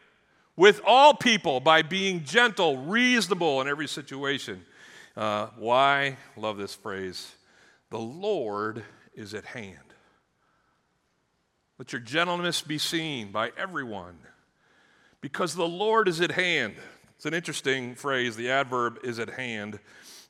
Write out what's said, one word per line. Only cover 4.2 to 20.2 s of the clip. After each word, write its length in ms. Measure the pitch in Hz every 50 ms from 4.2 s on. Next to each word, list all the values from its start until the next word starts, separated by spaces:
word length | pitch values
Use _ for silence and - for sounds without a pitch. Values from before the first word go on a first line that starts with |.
| 139 139 143 127 - - 98 92 87 - - - - - - - - - -
Uh, 300 | 113 107 107 104 107 107 110 110
why? 600 | 113 104 117 120 127 139 139 139 139 139 139 135 - - - -
Love 200 | 107 107 110 104
this 180 | 101 98 95 -
phrase. 580 | - - 110 98 95 95 92 87 - - - - _ _ _ _ _ _ _ _ _ _ -
"The 100 | 117 113
Lord 840 | 113 113 135 170 196 214 208 165 123 107 101 104 107 107 113 120 107 - - - _ _ _
is 180 | - 110 95 107
at 120 | 101 -
hand." 480 | - - 127 107 98 92 - - - - _ _ _ _ _ _ _ _ _ _ _ _ _ _ _ _ _ _ _ _ _ _ _ _ _ _ _ _ _ _ _ _ _ _ _ _
Let 140 | - 131 -
your 100 | - 127
gentleness 600 | 117 110 135 160 175 180 175 175 175 175 151 -
be 160 | - 147 156
seen 540 | 147 - - - 165 160 160 143 123 107 98
by 200 | 98 107 113 120 -
everyone, 600 | - 190 196 180 151 131 117 107 95 87 87 85 80 - - - _ _ _ _ _ _ _ _ _ _ _ _ _ _ _ _ _
because 360 | - 139 - - 180 165 143
the 120 | 175 170
Lord 400 | 170 170 180 208 220 220 226 214
is 140 | 185 160 160
at 100 | 175 160
hand. 460 | 143 - 185 175 170 147 120 101 - - - - - - _ _ _
It's 80 | - -
an 80 | 151 156
interesting 600 | 175 170 - 147 - - 135 135 131 123 120 127
phrase. 400 | - - 143 135 127 123 123 110
The 120 | 110 120 123
adverb 500 | 131 139 139 123 127 123 120 117 117 - -
"is 160 | 123 117 113
at 120 | 113 113
hand," 480 | - - 127 120 113 107 104 107 107 107 - - - - - - - -